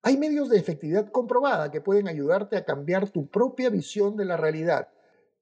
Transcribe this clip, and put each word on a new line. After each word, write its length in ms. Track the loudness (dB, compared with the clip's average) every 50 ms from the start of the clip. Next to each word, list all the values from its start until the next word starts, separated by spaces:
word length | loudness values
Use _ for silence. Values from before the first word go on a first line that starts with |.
| 4
Hay 140 | 2 2
medios 320 | 2 2 0 0 -2 2 2
de 80 | 2
efectividad 540 | 2 2 0 -6 -6 -4 -2 0 0 -2 0
comprobada 580 | -2 -4 -2 2 0 2 2 2 0 0 -2 -4
que 120 | -6 -4
pueden 260 | 0 2 2 2 2
ayudarte 480 | 0 -4 -2 0 2 2 0 0 -2 -4
a 80 | -4 -2
cambiar 460 | -4 -4 -4 -2 -2 0 0 0 -2
tu 200 | _ -6 -6 -2
propia 400 | 0 0 0 0 0 -2 -2 0
visión 460 | 0 0 -4 -4 -2 0 0 0 0
de 80 | -2 -2
la 140 | -2 -2
realidad. 500 | 0 0 0 0 0 0 0 0 0 -2 _ _ _ _ _ _ _ _ _ _ _